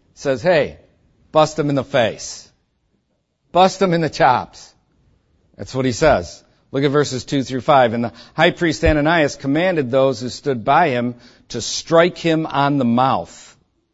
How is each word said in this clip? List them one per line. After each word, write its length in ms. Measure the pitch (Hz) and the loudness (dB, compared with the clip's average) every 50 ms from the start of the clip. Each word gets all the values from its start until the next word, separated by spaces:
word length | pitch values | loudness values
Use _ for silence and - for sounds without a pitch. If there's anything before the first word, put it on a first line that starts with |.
| _ _ _ | _ _ _
says, 280 | - - 143 135 120 | -8 -4 -4 -4 -2
"Hey, 360 | - 175 180 156 123 85 76 - _ _ _ _ _ _ _ _ _ _ | 0 0 2 2 0 -2 -4 -12 _ _ _ _ _ _ _ _ _ _
bust 260 | - 156 156 151 - - | 2 2 2 2 0 -2
him 120 | 151 147 | -2 -2
in 60 | 143 | -2
the 80 | 139 120 | -2 -2
face. 640 | - - 135 117 104 - - - - - - - - _ _ _ _ _ _ _ _ _ _ _ _ _ _ _ _ _ _ _ _ | -2 0 0 0 0 -2 -6 -12 -16 -16 -18 -20 -20 _ _ _ _ _ _ _ _ _ _ _ _ _ _ _ _ _ _ _ _
Bust 300 | - 170 185 185 - - | 2 2 2 2 2 0
him 120 | 196 185 170 | 0 0 0
in 80 | 170 | 0
the 80 | 160 143 | -2 -2
chops." 640 | - - 165 139 123 110 87 - - - - - _ _ _ _ _ _ _ _ _ _ _ _ _ _ _ _ _ - | 0 2 2 2 2 2 -2 -8 -14 -20 -20 -20 _ _ _ _ _ _ _ _ _ _ _ _ _ _ _ _ _ -18
That's 180 | 107 - - | -14 -10 -6
what 100 | 131 127 | -4 -2
he 60 | 131 | -2
says. 520 | 120 - 160 151 127 98 87 80 - - _ _ _ _ _ _ | 0 2 4 4 4 2 0 -4 -12 -20 _ _ _ _ _ _
Look 120 | - 135 139 | -4 -2 0
at 60 | 147 | 0
verses 340 | 135 147 147 - 131 123 - | 2 2 0 0 -2 -8 -8
two 180 | - 147 139 127 | -4 -4 -4 -4
through 180 | 120 131 131 | -4 -6 -4
five. 320 | - - 151 135 127 117 107 | 0 2 4 4 4 4 2
"And 120 | 117 120 | -2 -4
the 80 | 113 - - - - _ | -6 -8 -12 -20 -10 _
high 180 | - 160 180 | 0 0 0
priest 340 | 175 - 175 165 147 - - | 2 0 -2 -2 -2 0 0
Ananias 500 | 160 156 151 143 156 170 170 151 135 - | 2 2 2 2 2 2 2 0 0 -2
commanded 560 | - - 139 139 156 175 190 180 156 139 120 | -4 -6 -4 -2 0 0 0 -2 -2 -2 -2
those 300 | 120 135 135 135 131 107 | 0 2 2 0 0 -2
who 80 | 123 123 | -6 -10
stood 340 | - - - 143 131 120 101 | -12 -8 -6 -6 -6 -4 0
by 260 | 139 139 160 180 156 | 0 2 2 2 2
him 260 | 123 123 120 123 120 - - - - _ _ - | 0 -2 -4 -4 -6 -10 -16 -20 -20 _ _ -12
to 100 | - 120 | -10 -10
strike 580 | 107 - - - - - 165 165 170 180 175 - | -8 -8 -8 -10 -4 0 2 4 4 2 0 -2
him 280 | - 170 160 160 160 | -2 -2 -2 -2 -2
on 320 | - - 139 139 139 143 143 | -4 -2 -2 0 0 0 0
the 80 | 127 | 0
mouth. 720 | 117 117 120 131 131 117 95 85 - - - - - - _ _ _ _ _ _ _ | 0 2 2 2 0 0 -2 -4 -8 -14 -20 -20 -20 -20 _ _ _ _ _ _ _